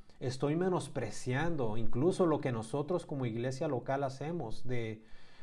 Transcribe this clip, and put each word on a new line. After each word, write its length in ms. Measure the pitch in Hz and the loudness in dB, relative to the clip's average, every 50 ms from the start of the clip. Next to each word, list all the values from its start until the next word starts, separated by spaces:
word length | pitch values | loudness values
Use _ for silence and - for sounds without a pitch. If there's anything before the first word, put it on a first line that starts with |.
| - - - - | -18 -18 -14 -8
estoy 360 | - 127 131 - - 143 151 | -6 -6 -4 -2 0 0 0
menospreciando 1200 | 170 185 190 180 160 131 - - 139 117 - - - - 127 123 135 160 175 165 143 123 110 104 117 | 2 0 0 0 -2 -2 -4 -6 -6 -6 -4 -6 -6 -4 -2 -2 0 0 0 0 0 0 2 4 6
incluso 480 | 113 107 - 123 139 180 - - 185 | 6 8 8 8 6 4 4 4 4
lo 140 | 165 151 135 | 4 4 2
que 120 | - 139 | 0 0
nosotros 540 | 120 110 107 - - 143 151 147 180 170 170 | -2 -2 -4 -4 -2 -2 -2 0 -2 -4 -4
como 200 | - 156 135 127 | -4 -6 -4 -2
iglesia 420 | 117 107 117 120 131 131 131 170 156 | -2 -2 -2 -4 -4 -4 -2 -2 -2
local 360 | 139 120 - - 135 139 139 | -2 -2 -2 -2 -2 0 -2
hacemos 600 | 131 131 - 143 156 175 170 135 110 110 - - | -2 -4 -6 -6 -6 -4 -4 -4 -2 -2 0 2
de 380 | 123 127 120 113 110 110 - - - - - - - - - | 2 2 2 0 -2 -6 -8 -12 -12 -12 -12 -12 -12 -12 -10